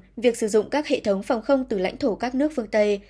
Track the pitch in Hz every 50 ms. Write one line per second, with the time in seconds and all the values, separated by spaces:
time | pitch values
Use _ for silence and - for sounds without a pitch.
0 | - _ - - 220 247 233 - 233 208 208 214 202 - - 285 302 - 285 -
1 | - 220 196 190 208 - 269 220 - - 277 269 262 - 226 190 180 190 - -
2 | 294 254 185 180 233 247 254 254 285 302 302 262 220 202 - 214 208 208 208 202
3 | - -